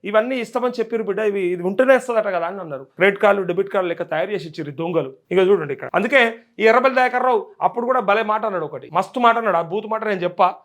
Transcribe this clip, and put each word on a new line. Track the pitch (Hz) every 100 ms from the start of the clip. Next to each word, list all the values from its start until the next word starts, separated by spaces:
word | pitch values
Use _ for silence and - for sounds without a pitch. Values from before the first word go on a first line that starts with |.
| 180
ఇవన్నీ | 214 240 262
ఇస్తామని | 233 247 247 240
చెప్పిర్రు | 226 226 202
బిడ్డ, | 196 214
ఇవి | 196 180
ఇది | 180 180
ఉంటేనే | 196 262 262
వస్తదట | 254 226 214
కదా | 180 165
అని | 196
అన్నారు. | 170 135 135 -
క్రెడిట్ | 196 196
కార్డులు, | 208 202 180
డెబిట్ | 175 196
కార్డులు | 202 180
లెక్క | 170 165
తయారు | 156 190
చేసి | 202 160
ఇచ్చిర్రు | 156 147
ఈ | 139
దొంగలు. | 165 165 131 - _
ఇక | 180 190
చూడండి | 202 147 139
ఇక్కడ. | 131 185
అందుకే | 226 269 226 226 _ -
ఈ | 220
ఎర్రబెల్లి | 240 262 254
దయాకర్ | 254 247 254
రావు | 226 190 - 170
అప్పుడు | 233 240
కూడా | 254 202
భలే | 208 214
మాట | 214 220
అన్నాడు, | 185 156
ఒకటి | 143 113 165
మస్తు | 185 262
మాట | 240 233
అన్నాడు. | 226 170
ఆ | 165
బూత్ | 202 214
మాట | 220 214
నేను | 196 175
చెప్పా | 175 185 -